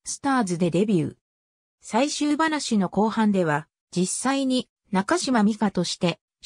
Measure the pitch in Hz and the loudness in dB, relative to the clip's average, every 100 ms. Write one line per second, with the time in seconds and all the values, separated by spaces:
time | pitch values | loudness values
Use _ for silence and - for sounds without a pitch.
0 | - - 277 262 202 170 175 170 214 185 | -14 -6 0 0 0 0 0 2 2 2
1 | 139 - _ _ _ _ _ _ - 214 | 0 -6 _ _ _ _ _ _ -4 0
2 | 285 - 294 294 320 302 - 214 180 - | 0 0 0 2 0 -2 -2 0 0 0
3 | 214 208 214 196 165 147 - _ _ - | 0 2 2 2 0 -2 -4 _ _ -2
4 | 185 - 247 277 269 254 - _ _ 185 | -2 -2 -2 0 0 -2 -4 _ _ -4
5 | 196 339 - 247 202 214 208 - 170 - | 0 -2 0 2 2 2 0 0 -4 -2
6 | 175 170 _ _ | -2 -4 _ _